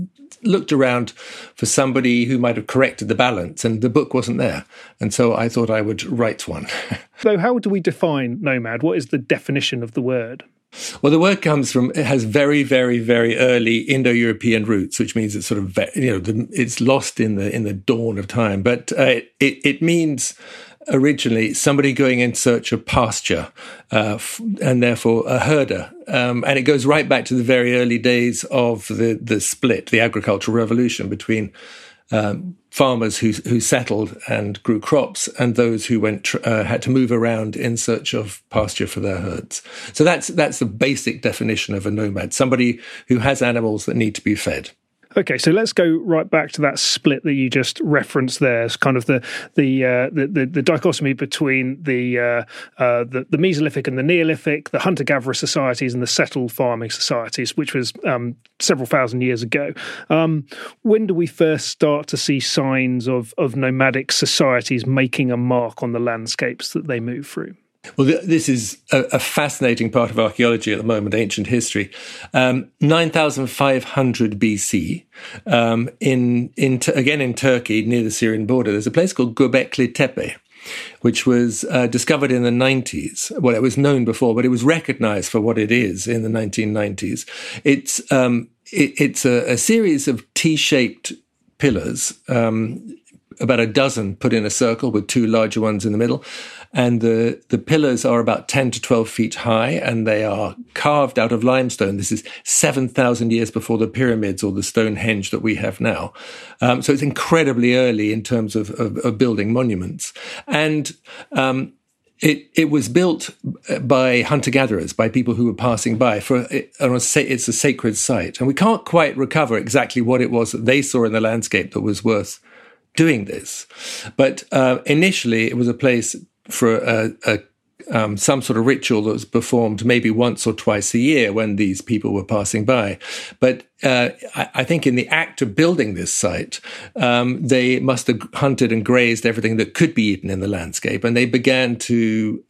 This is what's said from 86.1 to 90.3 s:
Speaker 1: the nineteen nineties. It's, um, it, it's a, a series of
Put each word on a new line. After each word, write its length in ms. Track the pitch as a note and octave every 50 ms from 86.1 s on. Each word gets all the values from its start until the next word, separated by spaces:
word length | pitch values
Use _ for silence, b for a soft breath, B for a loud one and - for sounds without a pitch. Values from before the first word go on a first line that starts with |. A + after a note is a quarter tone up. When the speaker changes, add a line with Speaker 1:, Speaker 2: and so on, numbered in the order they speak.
| A#2 A2+ A2
Speaker 1:
the 40 | A2
nineteen 440 | A2 A2+ A2 G2+ - - G#2+ G#2+ G#2
nineties. 540 | G#2+ G#2 G#2 G2 - - G#2+ - - - B B B B B B B B
It's, 400 | D3+ C#3+ - - - - - - -
um, 400 | C#3+ C3 B2+ B2 A#2+ A#2 A#2 - _ _ _ - -
it, 280 | F#3 C#3+ C3+ - -
it's 240 | D3 C3 - - -
a, 280 | C3 B2 A#2+ - - B2+
a 40 |
series 520 | A#2 - - A3 A#3 A3 F#3 D3+ C#3 - D3
of 180 | B2 A2+ - _